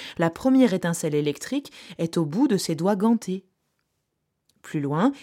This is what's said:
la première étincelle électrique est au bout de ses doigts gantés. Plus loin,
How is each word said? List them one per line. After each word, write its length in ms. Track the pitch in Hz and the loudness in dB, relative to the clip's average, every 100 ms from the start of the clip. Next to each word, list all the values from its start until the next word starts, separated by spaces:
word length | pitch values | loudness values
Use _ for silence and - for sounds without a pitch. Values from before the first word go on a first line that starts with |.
| - - | -10 -2
la 120 | 165 | -2
première 440 | - 262 262 240 | 0 4 6 4
étincelle 420 | 185 170 170 160 147 | 2 -2 -2 -2 0
électrique 580 | 147 143 - 277 277 - - - | 0 -2 -4 -6 -6 -16 -14 -6
est 180 | 170 170 | -2 -2
au 80 | |
bout 240 | 151 185 285 | -2 0 2
de 80 | 190 | 2
ses 200 | - 156 | -2 -2
doigts 200 | 185 208 | 0 2
gantés. 480 | 226 233 - 190 - _ _ _ _ _ _ _ _ _ _ _ - | 2 2 -2 -8 -10 _ _ _ _ _ _ _ _ _ _ _ -8
Plus 140 | 151 | -6
loin, 320 | 143 151 254 277 | -2 0 0 -2